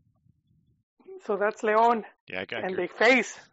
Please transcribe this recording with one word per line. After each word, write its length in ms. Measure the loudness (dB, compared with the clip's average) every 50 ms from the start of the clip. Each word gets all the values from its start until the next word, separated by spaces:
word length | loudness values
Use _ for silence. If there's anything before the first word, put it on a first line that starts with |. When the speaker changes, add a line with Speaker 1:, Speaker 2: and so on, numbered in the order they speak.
| _ _ _ _ _ _ _ _ _ _ _ _ _ _ _ _ _ _ _ _ -20 -20 -20 -12 -6
Speaker 1:
so 100 | -6 -4
that's 240 | -2 -2 -2 -2 -2
León. 420 | -2 2 2 4 4 4 2 0 -2 -10 _ _ _ -12
Speaker 2:
Yeah, 140 | -10 -10
I 20 | -8
got 200 | -8 -8 -6 -6
Speaker 1:
And 60 | -6
Speaker 2:
your 100 | -4 -4
Speaker 1:
they 60 | -6
face 520 | -6 -2 2 4 4 4 4 2 -4 -8 -18 -20 _